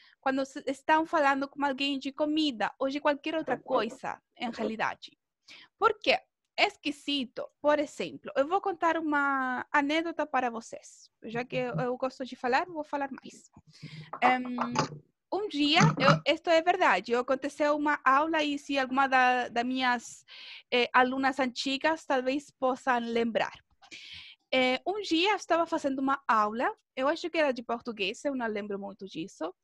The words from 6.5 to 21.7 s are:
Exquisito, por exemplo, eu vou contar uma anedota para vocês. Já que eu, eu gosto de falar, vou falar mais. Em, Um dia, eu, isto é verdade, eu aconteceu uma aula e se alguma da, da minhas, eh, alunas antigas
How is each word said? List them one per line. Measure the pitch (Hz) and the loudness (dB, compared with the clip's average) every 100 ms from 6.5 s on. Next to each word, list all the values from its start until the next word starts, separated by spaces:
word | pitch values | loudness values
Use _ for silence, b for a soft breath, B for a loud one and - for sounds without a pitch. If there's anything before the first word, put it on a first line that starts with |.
| - | 0
Exquisito, | 381 - 294 - - 285 233 - - _ | 0 0 -8 -6 -4 -4 -4 -8 -12 _
por | 285 294 | 2 2
exemplo, | 294 - 170 - - - | 0 -4 -8 -8 -4 0
eu | 285 | 2
vou | 392 | 2
contar | 392 339 330 320 | 0 0 0 0
uma | 311 294 285 269 254 247 - | 0 0 0 0 -2 -4 0
anedota | 294 285 320 330 330 302 | 0 2 0 -2 -4 -2
para | 262 247 | 0 -2
vocês. | 233 - - - - - _ | -4 -12 -16 -18 -20 -20 _
Já | 220 233 254 | -10 -8 -6
que | 254 | -4
eu, | 247 240 | -4 -4
eu | 247 247 | -4 -4
gosto | 262 - 247 | -6 -6 -12
de | 254 | -6
falar, | 254 269 359 | 0 0 -2
vou | 320 | -8
falar | 294 285 277 | -6 -6 -6
mais. | 262 - - - - _ B B 156 B - | -8 -16 -20 -20 -20 _ B B -18 B 0
Em, | 247 254 247 247 240 240 - - _ _ - | 2 2 -2 -6 -4 -2 -2 -6 _ _ -8
Um | 370 415 | -6 -4
dia, | 285 294 330 - - | 0 2 6 6 6
eu, | 269 - 269 | 4 4 2
isto | 311 359 | 0 2
é | 330 | 2
verdade, | 339 370 311 190 226 | 4 2 4 2 0
eu | 240 | -2
aconteceu | 247 262 285 - 294 302 | 0 -2 -4 -2 0 0
uma | 294 294 | 0 0
aula | 262 269 320 320 | 4 4 4 0
e | 294 285 | 0 -4
se | - 277 | -2 -2
alguma | 262 254 269 | 0 2 4
da, | 262 254 247 240 | 4 4 4 0
da | 233 | -2
minhas, | 247 262 254 240 - - - B B B - | -2 0 0 0 -4 -20 -20 B B B -2
eh, | 247 233 | 0 4
alunas | 247 254 269 269 269 | 4 4 4 0 0
antigas | 254 - 269 | -2 -2 -4